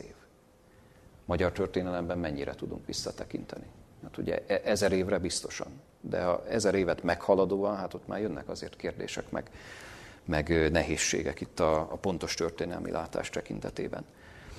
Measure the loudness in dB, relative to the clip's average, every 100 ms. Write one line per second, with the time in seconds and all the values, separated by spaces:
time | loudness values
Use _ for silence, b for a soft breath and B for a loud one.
0 | -14 -18 -20 -20 _ _ b b b b
1 | b b -2 2 2 2 0 0 0 0
2 | -2 -2 -2 -2 -4 -6 -8 -8 -6 -6
3 | -6 -8 -8 -8 -8 -12 -14 -18 -20 -18
4 | -12 -6 -2 -2 2 0 2 4 4 4
5 | 4 2 0 -2 -6 -8 -10 -12 -20 _
6 | -4 0 2 2 2 2 6 6 4 4
7 | 2 2 6 6 6 4 2 0 -4 -8
8 | -6 -4 -2 -4 -8 -8 -10 -6 -6 -4
9 | -6 -6 -4 -6 -6 B B B B B
10 | B B 0 0 4 6 6 4 4 2
11 | 0 0 0 -4 -6 2 4 4 2 -2
12 | -2 -2 -2 -2 -2 -2 -4 -4 -4 -4
13 | -2 -4 -4 -6 -6 -6 -6 -4 -6 -6
14 | -10 B B B B